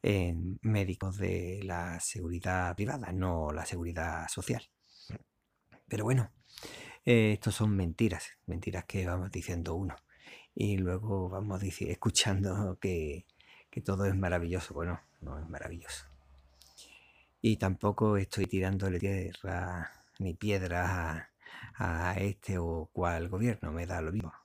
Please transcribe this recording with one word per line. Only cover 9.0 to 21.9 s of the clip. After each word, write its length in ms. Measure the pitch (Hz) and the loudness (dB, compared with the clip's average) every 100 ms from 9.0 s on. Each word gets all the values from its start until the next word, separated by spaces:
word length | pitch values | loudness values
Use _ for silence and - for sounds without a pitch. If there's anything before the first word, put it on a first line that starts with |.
| 90 | 0
vamos 240 | 90 92 | 0 -2
diciendo 460 | 82 82 85 85 82 | -6 -4 -4 -2 -2
uno. 200 | 95 - _ - - - - | -2 -6 _ -20 -20 -20 -14
Y 220 | - 101 101 | -2 0 2
luego 520 | 90 92 104 98 90 | 2 0 0 -2 -2
vamos 340 | 95 104 95 | -4 -4 -2
dici-, 280 | 98 - - | -4 -4 -4
escuchando 880 | 87 113 - - 95 98 92 104 98 | 0 2 4 4 2 2 0 0 -2
que 460 | 98 87 78 76 - _ - - _ | -2 0 -2 -6 -10 _ -20 -20 _
que 60 | - | -8
todo 240 | - 95 | -2 0
es 100 | 98 | 2
maravilloso. 580 | 95 92 87 85 90 - | 2 2 2 0 -2 -4
Bueno, 280 | 87 87 82 _ _ | -4 -4 -4 _ _
no 160 | 73 69 | -10 -8
es 120 | 78 | -8
maravilloso. 580 | - - 82 - - - - _ - - _ - - - - - _ _ _ | -8 -10 -10 -10 -12 -12 -20 _ -20 -20 _ -20 -20 -20 -20 -20 _ _ _
Y 140 | 113 104 | 2 4
tampoco 600 | 95 92 104 101 110 101 | 2 2 2 4 4 4
estoy 300 | 95 - 95 | 2 0 0
tirándole 540 | 95 92 95 95 90 | 2 2 2 0 0
tierra 880 | 98 98 92 87 95 90 90 90 82 - _ _ | 0 0 -2 -6 -4 -4 -4 -4 -8 -12 _ _
ni 140 | 95 | -4
piedras 540 | 87 104 98 92 87 90 | -2 0 2 2 0 2
a, 1200 | 90 82 80 - _ - - - - 90 | 2 0 -4 -8 _ -20 -16 -16 -2 0